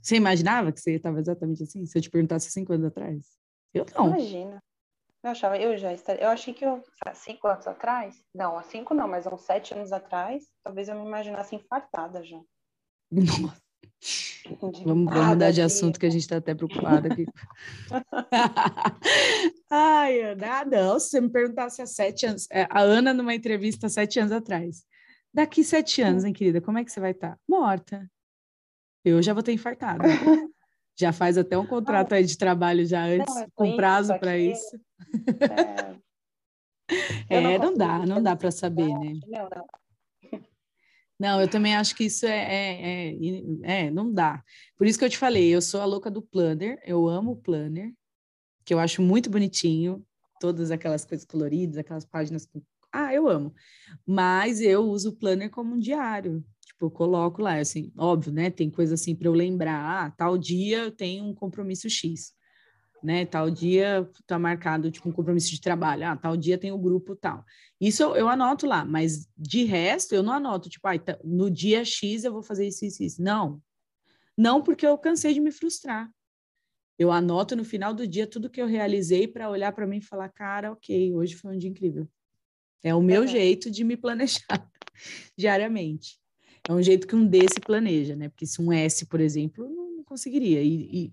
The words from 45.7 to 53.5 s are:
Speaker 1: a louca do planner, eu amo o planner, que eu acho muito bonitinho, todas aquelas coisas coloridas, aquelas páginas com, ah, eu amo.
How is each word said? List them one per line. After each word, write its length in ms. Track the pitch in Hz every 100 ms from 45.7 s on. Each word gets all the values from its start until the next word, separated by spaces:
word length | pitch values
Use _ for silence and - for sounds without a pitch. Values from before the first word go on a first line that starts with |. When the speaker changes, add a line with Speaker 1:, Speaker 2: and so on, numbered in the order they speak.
| 196
Speaker 1:
a 40 | 202
louca 240 | 202 214
do 120 | 208
planner, 580 | 214 190 170 156 202 262 -
eu 220 | 175 165
amo 220 | 175 226
o 40 | 240
planner, 580 | - 156 151 160 220 240 _ _ _ _ _ _
que 100 | -
eu 60 | 170
acho 220 | 165 -
muito 280 | 180 214 247
bonitinho, 760 | 208 196 - 170 160 170 190 - _ _ -
todas 320 | 175 170 165
aquelas 320 | 160 165 151
coisas 220 | - 156 -
coloridas, 520 | 156 147 151 180 147
aquelas 280 | 151 160 -
páginas 400 | 165 151 156 -
com, 160 | 156 - _ _
ah, 220 | 269 285
eu 140 | 269 311
amo. 260 | 160 143